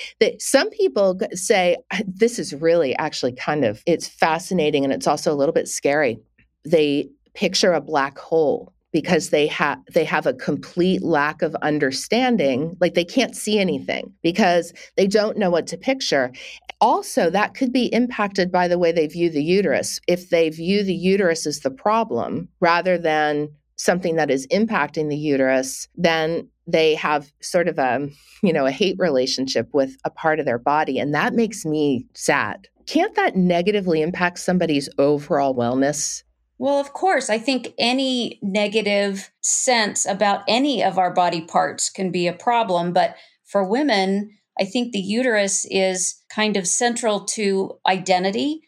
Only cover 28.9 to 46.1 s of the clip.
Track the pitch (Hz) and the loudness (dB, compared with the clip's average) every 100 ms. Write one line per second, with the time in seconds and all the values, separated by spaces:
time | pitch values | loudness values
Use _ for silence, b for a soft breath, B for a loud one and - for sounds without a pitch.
28.9 | 190 185 131 131 - 131 123 113 143 135 | 0 0 2 0 -2 -2 -2 0 0 0
29.9 | 131 156 - 160 160 143 120 120 151 156 | -2 -10 -4 -2 0 0 -2 0 0 0
30.9 | 131 131 147 208 - 226 - 160 151 147 | -2 0 0 0 0 -2 -2 -4 0 0
31.9 | 127 131 - - 143 110 - - _ - | 0 -4 -8 0 0 0 -6 -14 _ -4
32.9 | 294 392 440 381 190 180 175 180 208 180 | 0 0 0 0 2 2 2 2 0 0
33.9 | 156 156 180 180 175 - 180 170 143 139 | 0 0 0 -2 -2 -2 0 2 0 -2
34.9 | - 143 147 147 151 139 127 120 127 135 | 0 2 2 0 0 0 0 0 0 0
35.9 | 147 - - - _ _ _ 254 285 277 | -2 -6 -8 -14 _ _ _ -2 -2 -2
36.9 | - 370 320 247 233 226 254 247 - 233 | -2 0 2 0 -2 0 -2 -4 -4 0
37.9 | 254 269 254 226 - 202 202 208 214 202 | 0 0 -2 -4 -6 -4 -2 0 0 0
38.9 | 202 202 196 - _ - - - 233 208 | 0 0 -4 -10 _ -4 -2 2 2 0
39.9 | - - 196 208 196 - 220 285 247 190 | -2 -4 0 0 0 0 0 0 0 0
40.9 | 180 180 170 175 170 160 180 160 - - | 0 0 2 0 0 -2 0 0 -2 -8
41.9 | - 190 180 175 175 - 233 226 175 175 | -4 -4 -2 -2 -2 0 0 2 0 2
42.9 | 175 170 - B B _ 202 185 233 294 | 2 0 -2 B B _ -2 0 0 2
43.9 | 208 190 196 208 B B - 196 247 240 | 2 2 0 -2 B B -6 -4 -2 -2
44.9 | 226 185 220 254 214 196 - - 190 190 | -4 -2 0 2 2 0 -2 -2 0 0
45.9 | 185 - | 0 -4